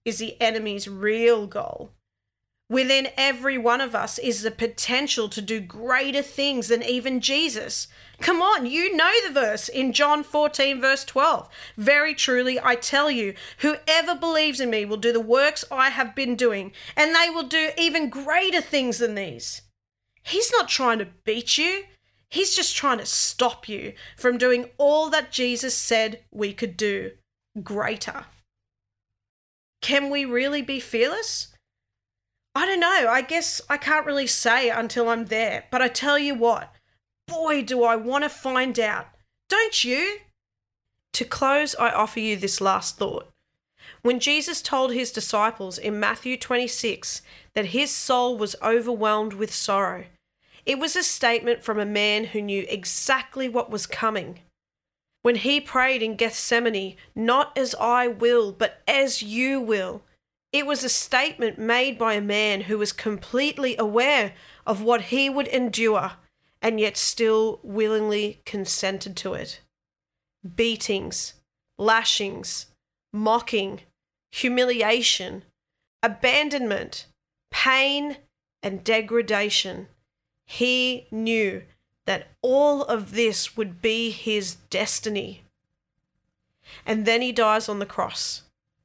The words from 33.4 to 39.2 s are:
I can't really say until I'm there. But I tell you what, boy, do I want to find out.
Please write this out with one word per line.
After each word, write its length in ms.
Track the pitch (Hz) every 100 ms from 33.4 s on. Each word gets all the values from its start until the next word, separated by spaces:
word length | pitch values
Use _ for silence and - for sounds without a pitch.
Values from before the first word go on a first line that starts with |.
| 330 - -
I 80 | 285
can't 300 | 285 311 302
really 220 | 277 254
say 420 | - 240 240 269
until 380 | 233 226 240 233
I'm 180 | 233 220
there. 400 | 220 226 - -
But 100 | 254
I 60 | 247
tell 280 | 240 285 285
you 200 | 285 262
what, 360 | 233 226 - _ _ _ _ _ -
boy, 360 | 330 320 294
do 200 | 214 254
I 140 | 240 226
want 260 | 220 269
to 80 | 294
find 480 | 294 269 254 262 240
out. 300 | 214 - - _